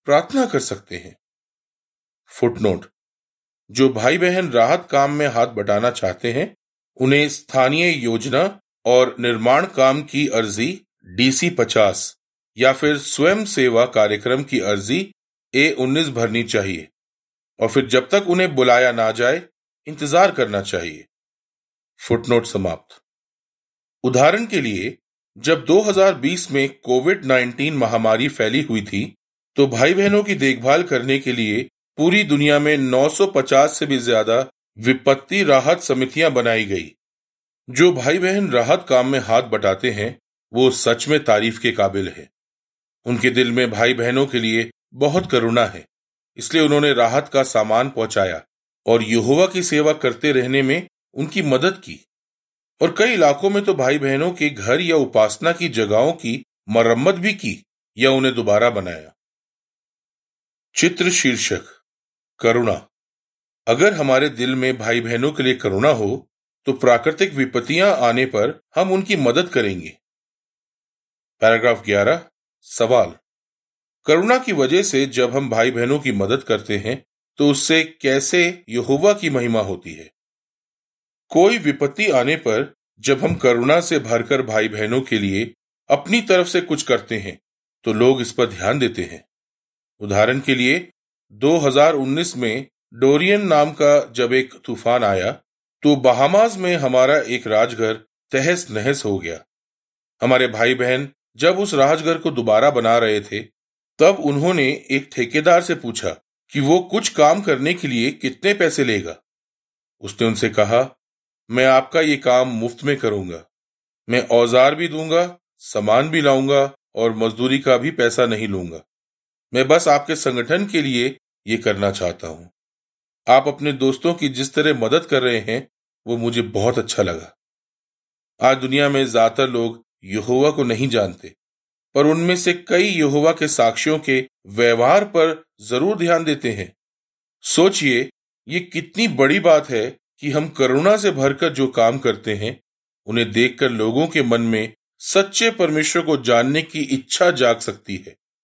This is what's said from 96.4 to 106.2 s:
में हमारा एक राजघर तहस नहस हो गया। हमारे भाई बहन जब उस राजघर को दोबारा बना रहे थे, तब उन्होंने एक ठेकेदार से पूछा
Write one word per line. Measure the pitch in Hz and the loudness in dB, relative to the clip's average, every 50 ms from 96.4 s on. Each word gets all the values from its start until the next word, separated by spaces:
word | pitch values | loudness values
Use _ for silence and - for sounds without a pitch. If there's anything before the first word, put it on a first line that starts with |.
| 226 233 202 | 2 2 0
में | 190 185 180 175 | -2 -2 -2 -2
हमारा | 160 139 127 127 127 127 135 151 147 | 0 0 2 2 4 4 4 2 2
एक | - 113 123 117 - | 0 -2 -6 -6 -2
राजघर | 110 107 107 117 120 117 113 113 110 110 110 - _ _ _ _ _ | 0 2 2 2 2 0 -2 -2 -2 -2 -4 -10 _ _ _ _ _
तहस | - 135 135 165 180 175 - - | -4 -2 0 0 -2 -2 -4 -8
नहस | 107 107 104 135 139 139 - | -6 -4 -2 -2 -2 -2 -2
हो | 107 98 95 | -4 -4 -4
गया। | 85 85 82 78 - _ _ _ _ _ _ _ _ _ _ _ _ _ _ - | -6 -8 -12 -12 -16 _ _ _ _ _ _ _ _ _ _ _ _ _ _ -2
हमारे | 117 127 127 127 127 | 0 2 2 2 2
भाई | 120 110 110 117 123 131 | 0 0 0 0 0 0
बहन | 123 123 123 127 131 143 139 - _ _ _ _ | 0 0 0 -2 -2 -4 -8 -14 _ _ _ _
जब | 110 143 170 185 190 | -2 0 0 0 0
उस | 202 202 - | -2 0 2
राजघर | 139 135 143 165 160 151 160 165 160 | 2 4 4 2 2 0 -2 -2 -2
को | - 165 | -4 -4
दोबारा | 139 123 113 110 107 110 131 147 | -4 -2 0 2 4 4 4 2
बना | 135 123 113 113 117 120 | 2 2 2 2 2 2
रहे | 113 110 107 104 | 2 0 0 -2
थे, | 104 - 104 104 117 - _ _ _ _ _ _ _ _ _ - | -4 -6 -10 -12 -12 -14 _ _ _ _ _ _ _ _ _ 4
तब | 156 185 196 180 | 4 4 4 2
उन्होंने | 151 143 143 139 151 180 185 156 135 131 151 - - - | 0 -2 0 0 0 0 0 0 0 0 -2 -4 -4 -4
एक | 135 139 135 - | -4 -4 -4 -4
ठेकेदार | - 131 120 117 127 156 151 175 170 175 | -6 -4 -4 -2 -2 0 2 4 4 4
से | 170 - 165 | 2 0 -6
पूछा | - - 117 113 - - 87 73 - | -6 -8 -10 -8 -8 -8 -8 -8 -10